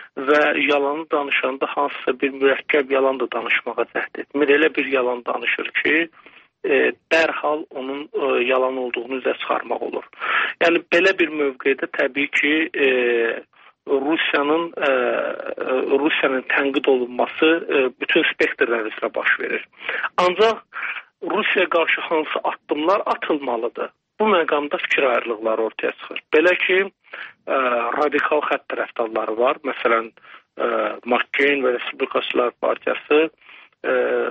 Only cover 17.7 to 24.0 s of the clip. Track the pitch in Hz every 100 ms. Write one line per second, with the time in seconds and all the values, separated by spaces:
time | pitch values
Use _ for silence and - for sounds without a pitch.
17.7 | 147 131 - 143 170 147 - 156 - 123
18.7 | 117 107 - 113 - - - - - -
19.7 | - - - - - 180 180 220 220 -
20.7 | - - - - - 170 185 - - 180
21.7 | 170 156 - - 160 151 - - - -
22.7 | 147 160 202 - 226 - 156 135 117 117
23.7 | - - _